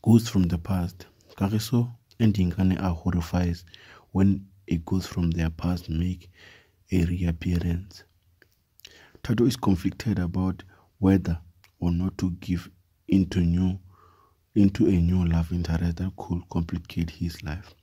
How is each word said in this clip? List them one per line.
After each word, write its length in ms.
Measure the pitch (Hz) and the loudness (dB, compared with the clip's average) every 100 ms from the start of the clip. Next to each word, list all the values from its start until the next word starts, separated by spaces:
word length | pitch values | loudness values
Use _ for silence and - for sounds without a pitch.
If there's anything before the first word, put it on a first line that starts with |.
Ghosts 280 | - 113 113 | 6 4 6
from 140 | 101 | 0
the 140 | 90 85 | 0 -2
past. 500 | 82 95 85 - - _ _ - | -4 -4 -4 -8 -20 _ _ -4
Kagiso 560 | 101 107 - 120 120 - _ _ | -2 -2 0 0 0 -6 _ _
and 140 | 113 | 2
Dingane 480 | 98 87 85 92 95 | 4 0 2 0 2
are 140 | 95 82 | -2 -2
horrified 640 | 90 87 82 90 87 85 - - - - _ | -2 -2 -2 0 0 -4 -10 -20 -20 -20 _
when 340 | 98 98 95 - _ - | 2 2 2 -4 _ -4
a 100 | 85 | -4
ghost 320 | 82 95 90 | -2 -4 -4
from 220 | - 85 | -2 0
their 180 | 85 82 | 0 -2
past 400 | 80 85 87 - | -2 -4 -4 -4
make 400 | 80 90 90 - _ - - _ _ _ | -4 -2 -4 -12 _ -20 -20 _ _ _
a 140 | 92 85 | 0 0
reappearance. 1000 | 90 87 82 - 85 87 87 95 - - _ _ _ _ _ _ _ - - - - | 0 -2 -2 -2 -2 0 -4 -6 -20 -20 _ _ _ _ _ _ _ -20 -20 -20 -14
Tato 220 | - 117 120 | -4 2 2
is 100 | 120 | 2
conflicted 640 | - 90 98 - 113 95 | 0 2 0 -4 -2 -2
about 440 | 87 87 92 90 - _ _ _ | -2 -2 -2 -4 -12 _ _ _
whether 400 | 95 95 87 85 - _ _ _ | 4 4 2 -6 -6 _ _ _
or 120 | 87 | -2
not 260 | 85 92 - | 0 -2 -2
to 140 | 95 85 | -4 -4
give 300 | - 85 - _ _ _ - | -4 -6 -6 _ _ _ 0
into 320 | 98 90 - | 2 2 2
new, 380 | 85 87 92 95 - - - _ _ _ _ 110 | 2 2 0 -2 -10 -20 -20 _ _ _ _ 4
into 320 | 98 98 113 | 4 4 2
a 40 | |
new 340 | 92 85 92 85 | 4 4 2 2
love 260 | 82 82 | 0 0
interest 440 | 87 85 82 87 82 | -4 -2 -2 -2 -4
that 140 | 95 - | -6 -8
could 240 | - 87 - | -8 -8 -4
complicate 600 | 85 82 90 - - 82 | -6 -4 -6 -8 -6 -6
his 320 | - 85 82 | -6 -8 -8
life. 300 | 73 78 - - | -10 -10 -12 -20